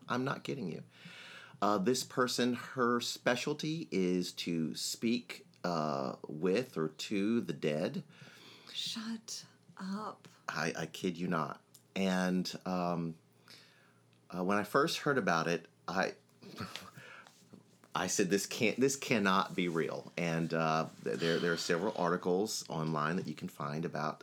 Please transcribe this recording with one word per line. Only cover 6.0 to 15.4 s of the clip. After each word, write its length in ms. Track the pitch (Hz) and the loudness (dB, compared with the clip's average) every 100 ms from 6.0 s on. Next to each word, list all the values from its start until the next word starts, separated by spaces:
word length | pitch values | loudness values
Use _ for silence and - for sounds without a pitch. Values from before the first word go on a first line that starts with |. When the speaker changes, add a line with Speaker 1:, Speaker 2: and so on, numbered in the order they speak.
| 65 - - | -2 -4 -8
Speaker 1:
with 480 | 76 90 101 127 80 | -2 2 2 0 -2
or 100 | 80 | -2
to 520 | - - 101 101 117 | -2 -4 0 2 0
the 100 | 87 | 0
dead. 500 | 73 78 76 104 170 - - - - - - - | -2 0 2 0 -2 -8 -14 -20 -20 -20 -20 -12
Speaker 2:
Shut 720 | - - 226 220 226 - - - - - - | -8 -6 -6 -6 -8 -8 -12 -12 -20 -20 -12
up. 500 | 190 196 208 - - - - | -8 -6 -6 -12 -18 -12 -4
Speaker 1:
I, 240 | - 82 - | -2 0 -2
I 80 | 80 | -6
kid 300 | - 92 82 | -2 -2 -2
you 80 | 92 | 0
not. 320 | 82 73 - _ - _ - | 2 0 -4 _ -20 _ 0
And, 540 | 95 92 92 92 87 - | 2 4 4 2 0 -4
um, 500 | 92 90 87 85 82 80 _ _ - - - - - _ _ _ - 90 | -4 0 0 0 -2 -6 _ _ -20 -20 -20 -20 -20 _ _ _ -10 -2
uh, 60 | |
when 140 | 90 101 | 2 2
I 40 | |
first 360 | 101 143 160 - | 4 4 4 2
heard 200 | 147 131 | 0 2
about 300 | 95 82 | 4 4